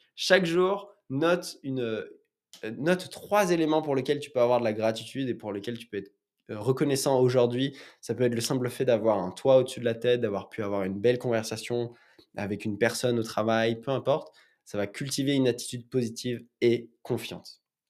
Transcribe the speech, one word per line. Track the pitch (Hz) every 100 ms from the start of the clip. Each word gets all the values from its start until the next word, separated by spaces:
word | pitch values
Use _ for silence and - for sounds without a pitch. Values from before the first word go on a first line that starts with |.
| _ -
chaque | - 190 175
jour, | 170 185 202 - _ -
note | 135 165 175 175 -
une, | 135 131
euh, | 117 110 - - _ _ _ - 110 -
note | 151 180 -
trois | - - 202 190
éléments | 175 156 156
pour | 151
lesquels | 135 131 143
tu | -
peux | 127
avoir | 120 123
de |
la | 117
gratitude | 110 110 113 117 135 135
et |
pour | 113 107
lesquels | 101 101 113
tu | -
peux | 101
être, | 98 _ _ _ -
euh, | 107
reconnaissant | 107 131 151 135 147 135
aujourd'hui. | 127 127 120 123 135 135 - _
Ça | -
peut | 110
être | 123
le | 117
simple | 123 135 123
fait | - 131
d'avoir | 113 110 104
un | 92
toit | - 135 131
au-dessus | 127 -
de |
la | 117
tête, | 113 123 123
d'avoir | 113 98 -
pu | -
avoir | 101 101
une | 95 98
belle | 113 123
conversation | 123 113 110 110 - 120 117 - _ _ _
avec | - 98 101
une | 113 101
personne | 113 113 127 120
au |
travail, | 110 - 110 113 113 113
peu | 127
importe. | 131 123 151 - _ _ _
Ça | - 101
va | 101
cultiver | - 139 135 135
une | 139 131
attitude | 117 - 123 -
positive | 131 117 117 127 117 117 -
et | 120 117 - _
confiante. | - 120 - 85 - - _ _ _